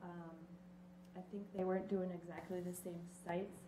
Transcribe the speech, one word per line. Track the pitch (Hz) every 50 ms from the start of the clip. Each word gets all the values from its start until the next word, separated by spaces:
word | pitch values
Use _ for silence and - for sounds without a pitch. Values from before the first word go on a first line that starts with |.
| 180
Um, | 175 170 175 170 170 165 - - - - - - - - - - - - - - - -
I | 185
think | 185 - - 202 202 - -
they | 196 185
weren't | 185 185 190 190
doing | - 196 190 180 185
exactly | 180 175 - 175 165 160 - - 185 180
the | 175 180 180
same | - - 185 175 170 170 - - - -
sites. | 175 170 180 196 - - - -